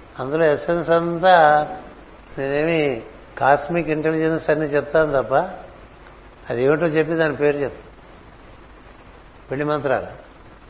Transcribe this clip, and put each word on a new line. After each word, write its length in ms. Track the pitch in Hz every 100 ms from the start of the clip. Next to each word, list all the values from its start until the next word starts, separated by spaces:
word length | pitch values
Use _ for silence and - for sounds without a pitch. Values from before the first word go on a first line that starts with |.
| - -
అందులో 260 | 131 160
ఎసెన్స్ 460 | 160 143 - 170 156
అంతా 720 | 170 170 170 185 175 151 151 147 - - - - - - -
నేనేమి 640 | 135 143 160 165 147 117 113 - - -
కాస్మిక్ 500 | 131 143 - 170 156
ఇంటెలిజెన్స్ 600 | 156 156 160 160 160 160
అన్నీ 160 | 151 151
చెప్తాను 560 | 143 139 160 151 135
తప్ప 120 | 117 139 190 - - - - - - - - - -
అదేమిటో 360 | 120 135 156 170
చెప్పి 280 | 156 156
దాని 220 | 165 156 127
పేరు 200 | 147 143
చెప్తా. 260 | 127 - - - - - - - - - - - - - - - - - -
పెళ్లి 160 | 135 147
మంత్రాలు. 400 | 151 135 113 - - - - - -